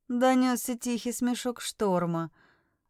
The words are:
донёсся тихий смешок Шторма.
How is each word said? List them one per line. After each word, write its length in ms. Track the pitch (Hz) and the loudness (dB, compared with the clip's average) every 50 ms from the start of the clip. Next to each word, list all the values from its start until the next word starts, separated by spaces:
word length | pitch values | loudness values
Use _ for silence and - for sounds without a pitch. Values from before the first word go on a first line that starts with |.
| _ - | _ -4
донёсся 680 | 247 240 254 254 262 254 254 254 247 233 - - 247 233 | 0 2 4 6 6 6 4 2 2 0 -2 -4 -6 -4
тихий 340 | - 247 240 226 - 247 | -4 -2 -2 -2 -2 -4
смешок 500 | 226 - 247 240 247 220 - 254 240 - | -4 -2 -2 -2 -2 -2 -4 -6 -6 -6
Шторма. 680 | - - - - 220 202 185 175 175 170 170 165 165 160 - _ _ _ _ _ _ _ _ _ _ | -8 -10 -6 -2 0 0 2 2 0 0 -2 -2 -4 -6 -10 _ _ _ _ _ _ _ _ _ _